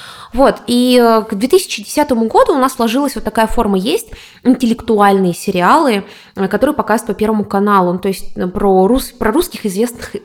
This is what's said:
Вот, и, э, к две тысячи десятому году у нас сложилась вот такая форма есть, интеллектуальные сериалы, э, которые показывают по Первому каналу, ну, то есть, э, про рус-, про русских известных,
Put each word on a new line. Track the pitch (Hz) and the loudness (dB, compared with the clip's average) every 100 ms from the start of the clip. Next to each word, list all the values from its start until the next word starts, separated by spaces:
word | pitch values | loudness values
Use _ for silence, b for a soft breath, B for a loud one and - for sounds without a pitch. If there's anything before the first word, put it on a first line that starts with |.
| B B B | B B B
Вот, | 240 262 - - | 2 2 2 -2
и, | 240 254 247 | 0 4 4
э, | 233 226 220 | 4 2 0
к | 196 | -4
две | 240 | 2
тысячи | 370 - - | 2 0 -10
десятому | 202 - 294 240 226 | -6 -2 0 0 0
году | 403 523 | 2 2
у | 311 | 2
нас | 254 | 0
сложилась | - 226 240 285 226 | -2 -2 -2 -4 -4
вот | |
такая | 214 214 220 | -6 -2 0
форма | - 220 196 | 0 0 0
есть, | 202 - - B B B | -2 -4 -6 B B B
интеллектуальные | 247 254 233 233 - 214 202 196 185 | 0 2 0 -2 -2 2 4 4 0
сериалы, | 165 - 185 175 285 294 202 190 B B - | -2 -4 0 2 2 2 -2 -4 B B -6
э, | 190 | -4
которые | 208 262 294 | 0 0 -2
показывают | 208 220 240 196 | -2 -2 -2 -4
по | |
Первому | 214 220 | -2 -2
каналу, | 202 196 202 202 180 | -2 -2 2 2 2
ну, | 180 | 0
то | 196 | -4
есть, | 190 - - | -4 -8 -6
э, | 185 | -6
про | 190 202 190 190 | -2 2 4 4
рус-, | 262 - - | 2 -2 -4
про | 220 | -2
русских | 247 370 - 214 | 0 -2 -6 -6
известных, | 185 240 240 - - | -2 -4 -4 -14 -14